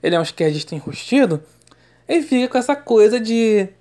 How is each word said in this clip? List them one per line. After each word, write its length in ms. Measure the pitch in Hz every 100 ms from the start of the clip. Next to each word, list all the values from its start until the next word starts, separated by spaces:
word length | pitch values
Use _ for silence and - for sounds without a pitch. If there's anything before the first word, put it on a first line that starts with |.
ele 120 | - 170
é 40 |
um 40 |
esquerdista 520 | 160 - 160 151 - 160
enrustido, 680 | - 139 - 262 247 156 - _ _ _ _ _ _
ele 140 | 339
fica 260 | 311 254 247
com 100 | 262
essa 160 | 240 285
coisa 440 | - 226 208 240
de 480 | 220 226 226 214 190 _